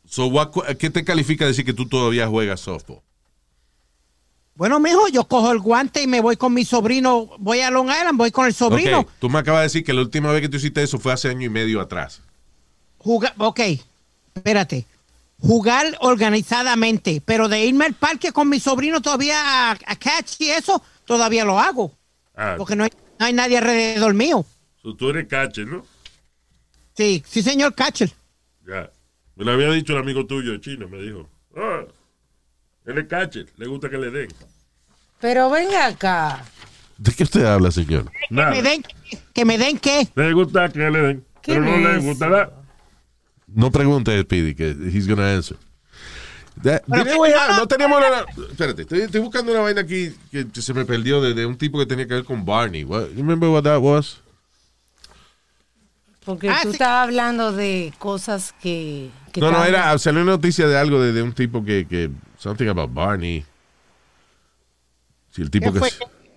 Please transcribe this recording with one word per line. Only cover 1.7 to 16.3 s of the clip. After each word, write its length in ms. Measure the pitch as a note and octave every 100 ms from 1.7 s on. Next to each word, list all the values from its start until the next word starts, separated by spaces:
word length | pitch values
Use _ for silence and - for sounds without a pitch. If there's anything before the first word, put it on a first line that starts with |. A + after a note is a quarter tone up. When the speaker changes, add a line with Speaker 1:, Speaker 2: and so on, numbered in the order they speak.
| A2+
Speaker 1:
tú 120 | B2
todavía 400 | C3 A#2+ A#2 A2+
juegas 320 | A2 G#2+ F#2+
softball? 400 | - E2 - - _ _ _ _ _ _ _ _ _ _ _ _ _ _ _ -
Speaker 2:
Bueno, 220 | F#3 D4
mijo, 300 | D#4 F4 G#4
yo 160 | B3+ -
cojo 280 | B3+ A3+
el 60 | A#3
guante 420 | G3 A#3 C4+ -
y 40 | C#4
me 140 | B3
voy 160 | A3+ A#3
con 160 | B3+
mi 140 | A#3+ A#3+
sobrino, 640 | B3 G#3 B3+ C4 A#3+ A3+ -
voy 220 | G3+ A#3+
a 100 | B3+
Long 180 | B3+ B3+
Island, 300 | D4 E4+ C#4
voy 120 | A#3
con 140 | A#3+ B3+
el 60 |
sobrino. 480 | - A#3+ A3+ F4+ -
Speaker 1:
Ok, 100 | - -
tú 120 | B2
me 80 | C#3+
acabas 220 | C#3 D#3+
de 40 | D#3
decir 200 | D#3+ D#3+
que 100 | B2+
la 80 |
última 280 | B2+ D3+ D3
vez 100 | D3+
que 80 | D3+
tú 80 | C#3
hiciste 240 | D3 D3
eso 160 | C#3+ C3
fue 160 | C3 B2+
hace 160 | C3+
año 160 | B2+ B2+
y 20 |
medio 320 | A2 A2 A2
atrás. 400 | F#2 F#2 C#2 - _ _ _ _ _ _ _ _
Speaker 2:
Juga-, 340 | - A#3 A#3+ -
ok, 220 | G#3+ A3+ A3 D3 - _ _ _ _ -
espérate. 500 | G3+ G#3 F3+ C3 A#2 _ _ _ _ _
Jugar 560 | - A#3 G#3 B3 D#4 -
organizadamente, 1200 | B3+ B3 A3